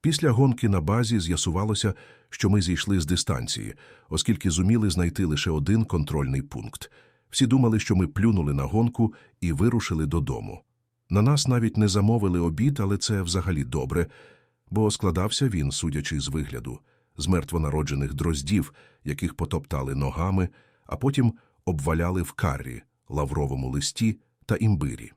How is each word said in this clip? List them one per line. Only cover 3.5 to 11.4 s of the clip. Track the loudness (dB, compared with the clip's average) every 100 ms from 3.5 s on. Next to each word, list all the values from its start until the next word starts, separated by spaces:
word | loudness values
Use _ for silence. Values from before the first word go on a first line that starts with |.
| -8 -8 -14 -20 -20 _
оскільки | -4 0 0 0
зуміли | 2 4 4 2
знайти | 2 0 0 -2
лише | 0 0
один | 0 2 0 2
контрольний | -2 -2 -2 -2 -2
пункт. | -4 -10 -12 -14 -18 _ _ _ _
Всі | 2 4
думали, | 6 6 4
що | 2 2
ми | 2
плюнули | 2 2 4 2
на | 0
гонку | 0 2 0 2 0 0 -20 _
і | -2
вирушили | 2 2 2 -2 -2 0
додому. | 0 -2 -6 -8 -14 _ _ _ _ _
На | 2
нас | 4 4